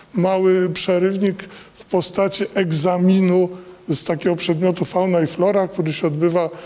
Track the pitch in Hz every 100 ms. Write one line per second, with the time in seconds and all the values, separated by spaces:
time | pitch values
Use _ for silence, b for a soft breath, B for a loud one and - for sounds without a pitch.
0 | B - 180 190 190 185 180 156 - 175
1 | 185 196 196 190 - B B - - 185
2 | - - 196 - 196 - 180 156 175 180
3 | 185 190 185 180 180 B B B - 147
4 | - 156 - 170 - 165 185 175 160 180
5 | 185 170 156 - 185 202 185 - 156 147
6 | 170 147 170 175 165 B